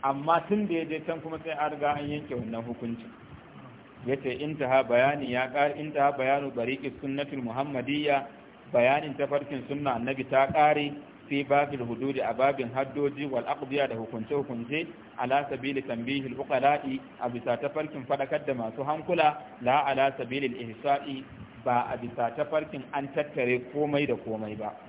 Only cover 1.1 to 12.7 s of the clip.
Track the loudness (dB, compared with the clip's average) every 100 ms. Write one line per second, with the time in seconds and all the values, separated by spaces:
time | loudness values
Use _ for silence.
1.1 | -6 -6 -8 -6 -2 -2 0 0 0 -2
2.1 | -6 -4 -6 -4 -6 -6 -6 -6 -6 -10
3.1 | -18 -18 -18 -18 -20 -18 -20 -20 -10 -4
4.1 | -2 -2 -4 -4 -2 4 4 6 6 6
5.1 | 4 -2 0 0 2 2 2 -4 2 4
6.1 | 4 2 2 0 -2 -2 -2 -6 -6 -6
7.1 | -4 -4 -4 -4 -4 -4 -4 -2 0 2
8.1 | 2 0 -16 -20 -20 0 6 6 6 2
9.1 | -4 0 0 -2 -8 -4 -2 0 0 -2
10.1 | -2 2 4 4 6 6 6 0 -6 -14
11.1 | -20 -4 -2 4 4 4 -2 -4 -2 -2
12.1 | 0 -2 4 2 2 -2